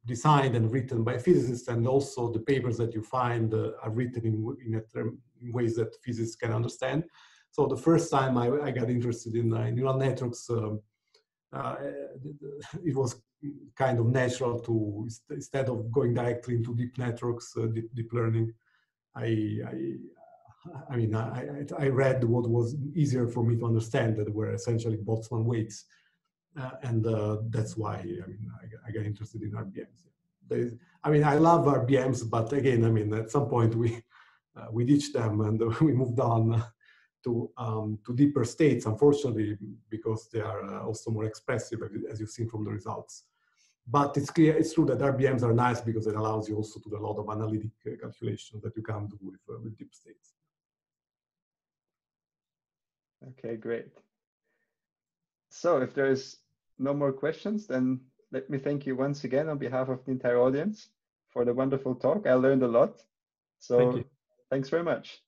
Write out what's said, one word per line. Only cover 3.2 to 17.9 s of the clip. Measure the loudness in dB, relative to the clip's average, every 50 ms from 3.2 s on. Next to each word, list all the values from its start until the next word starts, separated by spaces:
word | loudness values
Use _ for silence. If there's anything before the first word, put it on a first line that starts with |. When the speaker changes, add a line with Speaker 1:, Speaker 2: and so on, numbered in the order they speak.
| 0 0 0 0 0 0 0
Speaker 1:
uh, | -2 -2 -4 -6 -8
are | -8 -4
written | -2 -2 -4 -2 -4 -4 -2
in | 0 -2 0
w-, | -2 -6 -8 -8 -6
in | -6 -6
a | -6
term, | -6 _ -8 -6 -6 -6 -6 -8 _ _ _ _
in | -12 -6
ways | -2 0 0 0 0
that | 0 -2 -4 -6 -10 _
physicists | -6 -4 -4 -4 -6 -4
can | _ -4 -2
understand. | 0 0 -2 -2 -4 -4 -4 -2 -2 -2 -4 -6 _ -20 -20 -20 _ _ _ _
So | _ 0 2
the | 2 0
first | 2 4 6 6 6 4 2
time | 2 2 2 4 2 2
I, | 2 2 2 2
I | 0 -2
got | -2 -2 -2 0
interested | 0 0 0 -2 -2 -4 -6 -4 -2
in, | 0 2 2
uh, | 2 0 0 0
neural | 0 0 0 0 2
networks, | 2 0 0 0 -2 -4 -6 -6 -8 -6 -4
um, | -2 -2 -2 -4 -6 -8 _ _ _ _ _ _ _ _ _ _ _ _ _ _
uh, | -10 -8 -6 -6 -6 -6 -8 -8 -8 -10 -12 -12 -14 -14 -14 -14 -14 -14 -14 -14 -14 -14 -14 -14 -14 -4 -4
it | -2 0
was | 0 0 -2 -2 -8 _ _ _ _ -12 -12 -10 -12 -18 -20 _
kind | 0 0 2 2 4
of | 4
natural | 4 4 4 2 2 0 0 -2 -2 -2 -2
to, | -2 0 0 0 0 -2 -4 -6 -8
inst-, | -10 -10 -14 _ _
instead | -10 -10 -10 -4 -2 -2 0 0
of | -2 -4 -4 0
going | 0 2 2 2 2
directly | 0 0 0 -2 -2 -4 -2 -2
into | -2 -2 -2 -2
deep | -4 -4 -4 -4 -4
networks, | -4 -4 -4 -2 -4 -4 -4 -4 -8 -10 -4
uh, | -4 -2
deep, | -2 -2 -4 -6 -6